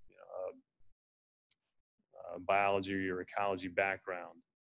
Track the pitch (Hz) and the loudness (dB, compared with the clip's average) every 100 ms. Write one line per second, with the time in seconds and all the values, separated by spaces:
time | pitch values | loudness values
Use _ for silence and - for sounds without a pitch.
0 | - 95 92 92 90 87 _ _ - - | -20 -20 -12 -8 -8 -8 _ _ -20 -20
1 | _ _ _ _ _ - _ _ _ _ | _ _ _ _ _ -20 _ _ _ _
2 | _ - 92 87 90 98 101 98 95 98 | _ -16 -12 -4 2 4 4 4 2 0
3 | 95 90 90 - 101 92 92 85 98 95 | 0 -2 -4 0 0 0 0 2 2 0
4 | - 90 87 85 _ _ | -4 -8 -8 -16 _ _